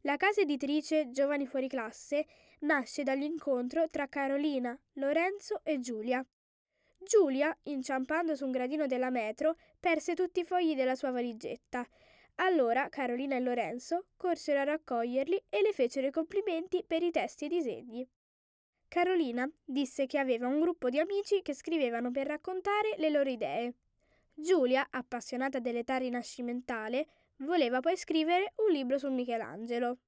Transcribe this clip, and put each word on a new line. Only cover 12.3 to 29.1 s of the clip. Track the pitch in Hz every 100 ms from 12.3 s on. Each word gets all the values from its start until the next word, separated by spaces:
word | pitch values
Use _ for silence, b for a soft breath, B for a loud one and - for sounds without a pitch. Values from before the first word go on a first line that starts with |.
| -
Allora | 370 339 240 240 -
Carolina | - 247 240 277 262
e |
Lorenzo | 254 240 180 247 - 339 - _
corsero | 359 330 - 285
a |
raccoglierli | 277 311 - 240 240 254 302 392 _
e | 415
le | 427
fecero | 392 240 277 262
i |
complimenti | 311 320 392 427 330 370 359 -
per | 330
i | 339
testi | 320 208 -
e | 294
i |
disegni. | 339 262 117 247 226 254 _ _ _ _ _ _ _ _
Carolina | 349 359 370 277 240 269 -
disse | - 262 262 - 262
che | 285
aveva | 269 233 247
un | 294
gruppo | 339 349 254
di | 277
amici | 339 403 403 392
che | 330
scrivevano | 269 - 330 247 233 247
per | 254 277
raccontare | 302 - 370 403 415 427 403
le | 311
loro | 294 277
idee. | 247 160 151 240 - _ _ _ _ _
Giulia, | - 311 359 247 262 -
appassionata | 262 247 240 - 247 269 262
dell'età | 240 233 240 262
rinascimentale, | 254 240 233 - 240 247 254 233 214 247 311 b b _
voleva | 269 349 240 254
poi | 320 359
scrivere | - 320 311 359 403 - 440
un |
libro | 302 254 269
su | 277